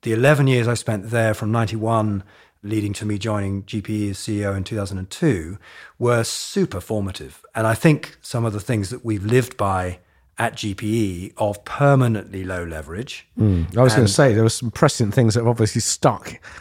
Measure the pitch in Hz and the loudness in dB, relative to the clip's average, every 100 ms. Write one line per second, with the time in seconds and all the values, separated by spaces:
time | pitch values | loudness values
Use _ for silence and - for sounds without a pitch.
0 | 117 110 135 143 135 123 117 117 - 104 | -2 2 4 4 4 4 2 -2 -2 -4
1 | 107 117 110 107 107 117 110 110 113 113 | -2 0 0 0 0 0 0 -2 0 0
2 | 107 98 - _ _ _ 104 110 104 101 | 0 -2 -6 _ _ _ -6 -4 -2 -4
3 | 107 104 110 104 98 98 95 107 101 107 | -4 -4 -2 -2 -2 -6 -6 -8 -4 -4
4 | 101 98 - 104 101 98 92 110 95 95 | -4 -6 -6 -4 -2 -4 -4 -6 -6 -8
5 | 92 - 165 95 80 101 - - - - | -10 -2 0 0 -4 -14 -18 -20 -18 -4
6 | 120 120 117 - - 202 180 90 - 110 | 0 0 0 -6 -6 -2 -2 -4 -6 -4
7 | 95 - 67 - _ 113 110 113 165 147 | -4 -8 -14 -18 _ -2 0 4 4 4
8 | - - - 120 113 104 117 113 98 123 | 0 -18 -8 -4 -2 -4 -4 -4 -4 -6
9 | 113 104 104 127 120 - 101 92 90 90 | -4 -4 2 2 2 -2 -2 -2 -4 -8
10 | _ _ _ - 113 - 104 98 107 117 | _ _ _ -4 -4 -4 -6 -4 -2 0
11 | 101 87 95 - 104 101 - - 143 135 | -2 -4 -10 -4 -4 -4 -8 2 4 6
12 | 120 107 - 98 92 92 85 78 78 90 | 4 0 -4 -8 -6 -6 -6 -10 -10 -12
13 | 139 - - - 107 90 82 117 131 123 | -10 -14 -10 0 2 2 0 4 6 6
14 | 104 98 139 107 113 - 117 - 147 - | 4 6 4 6 2 0 -6 2 2 2
15 | 107 131 113 113 117 113 107 120 - - | 0 4 4 4 2 2 0 0 -2 0
16 | 139 101 - - - - | 0 0 -8 -18 -20 -14